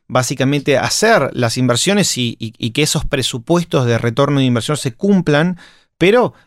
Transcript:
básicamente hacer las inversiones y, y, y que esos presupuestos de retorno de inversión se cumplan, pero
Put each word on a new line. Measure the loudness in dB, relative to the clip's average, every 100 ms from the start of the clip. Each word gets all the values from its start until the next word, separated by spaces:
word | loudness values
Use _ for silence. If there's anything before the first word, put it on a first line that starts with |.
| -4
básicamente | -2 -2 -2 0 0 0 0
hacer | 0 0 2 2 0
las | -2 -2 0
inversiones | 0 0 0 0 0 -2
y, | -4 -6
y, | -12 -8
y | -6
que | -2
esos | 0 -2
presupuestos | -2 -4 -4 -6 -2 -2 0 0 0
de | 0
retorno | 0 0 0 2
de | 2
inversión | 0 -2 -4
se | -6
cumplan, | -2 2 2 2 2 2 -2 -12 _ _ -2
pero | 2 4 2 -4